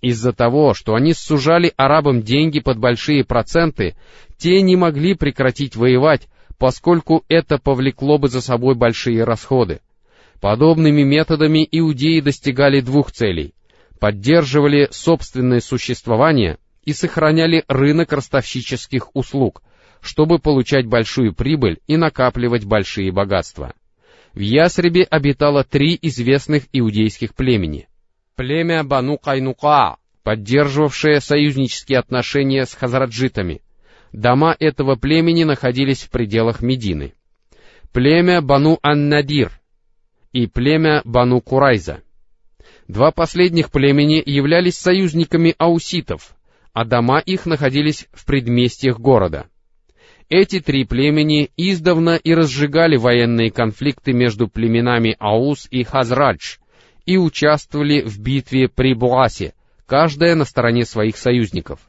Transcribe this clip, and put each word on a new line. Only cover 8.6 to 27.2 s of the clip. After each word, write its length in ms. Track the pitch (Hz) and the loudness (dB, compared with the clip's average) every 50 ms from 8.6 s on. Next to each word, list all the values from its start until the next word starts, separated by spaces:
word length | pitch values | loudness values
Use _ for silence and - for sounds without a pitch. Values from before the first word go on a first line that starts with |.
| 120 131 135 | 0 0 0
большие 500 | 117 123 117 117 - - 127 117 113 113 | 2 2 0 0 -2 -4 -2 -2 0 0
расходы. 580 | 117 117 110 - - 135 127 120 92 80 - _ _ _ _ _ _ _ _ _ _ _ - | -2 -2 -6 -4 -2 0 0 0 0 -4 -10 _ _ _ _ _ _ _ _ _ _ _ -6
Подобными 600 | - 101 107 113 139 160 165 160 160 151 147 147 143 | -2 -2 0 4 4 4 4 4 4 2 4 4 2
методами 640 | 135 139 151 160 - 165 147 156 156 156 156 156 - | 2 2 0 0 0 0 0 2 2 2 2 0 0
иудеи 500 | - 160 165 160 151 127 131 156 165 160 | 0 -2 0 0 -2 -2 0 0 0 2
достигали 600 | 143 143 143 - - 143 127 123 139 139 139 139 | 0 0 -4 -2 -4 -6 0 2 2 2 4 2
двух 300 | 127 123 131 147 139 - | 0 2 0 0 0 0
целей: 420 | - - 123 104 90 80 76 - _ _ _ _ _ _ _ _ - - | -2 -4 -4 -2 -2 -4 -6 -10 _ _ _ _ _ _ _ _ -10 -4
поддерживали 880 | - 104 104 101 98 123 156 170 156 135 127 151 143 147 147 143 143 135 | -2 -2 -2 -2 0 2 2 2 2 2 0 2 2 4 4 2 2 0
собственное 720 | - - - - 170 156 - - - 127 127 127 123 120 | -2 -6 0 0 0 0 -2 -10 -6 -4 0 0 0 0
существование 1000 | - - - 120 - - 123 - - - 117 110 135 160 160 135 110 85 76 - _ _ _ _ _ | 0 -2 -6 -6 -4 -6 -8 -8 -4 -4 0 2 2 2 2 2 0 -2 -4 -8 _ _ _ _ _
и 80 | - 147 | -8 -6
сохраняли 680 | - - 175 - - 156 156 156 160 160 165 165 165 - _ | -4 -4 -6 -2 0 0 2 2 2 2 2 0 0 0 _
рынок 460 | 135 127 139 143 151 160 170 - - | 0 2 2 2 2 2 0 -2 -2
ростовщических 1000 | 143 131 - - 139 123 - - 131 117 - - 120 - - - 127 - - _ | -6 -6 -2 -4 -4 -4 -4 -8 -10 -8 -8 -8 -8 -8 -6 -6 -6 -6 -6 _
услуг, 460 | - 123 - - 143 135 104 - - _ _ _ _ _ _ _ _ | -8 -6 -4 -2 -2 -2 -2 -2 -6 _ _ _ _ _ _ _ _
чтобы 360 | - - - - 151 156 170 165 | -18 -14 0 0 2 2 2 0
получать 480 | - 156 147 135 123 - - 135 127 | 2 0 0 0 0 2 0 0 0
большую 480 | 113 110 120 117 - - - 127 110 92 | 0 0 -2 -2 -2 -2 -2 -2 -2 -2
прибыль 460 | _ 117 131 151 151 127 101 82 - _ _ | _ -2 -2 0 0 0 -2 -2 -4 _ _
и 100 | 147 160 | 0 0
накапливать 680 | 165 156 - - 131 127 - 127 120 120 117 120 104 | 0 0 0 0 -2 0 0 -2 -2 -2 -2 -2 -2
большие 480 | 98 113 107 98 - - - 98 95 | -2 -2 -2 -2 -4 -6 -6 -6 -4
богатства. 640 | 90 95 101 98 98 92 82 - - - 69 64 - _ _ _ _ _ _ _ _ _ _ _ _ | -2 -2 -2 -2 -2 -4 -4 -4 -12 -16 -16 -16 -16 _ _ _ _ _ _ _ _ _ _ _ _
В 60 | - | -8
Ясребе 640 | 101 101 117 143 160 175 - - 175 175 165 180 175 | -4 0 2 2 2 2 2 0 0 0 2 2 0
обитало 600 | - - 156 139 143 139 - 147 147 143 143 131 | 2 0 0 0 0 0 2 0 2 2 0 -2
три 340 | _ - 147 139 151 175 - | _ -2 -2 0 0 -2 -2
известных 680 | - 165 123 117 120 120 135 143 - - 151 147 131 _ | -4 -6 -6 -4 0 0 0 0 0 -2 -2 -2 -2 _
иудейских 600 | - 135 120 110 104 104 110 110 104 - | -4 -2 -2 0 0 0 -2 -2 -2 -6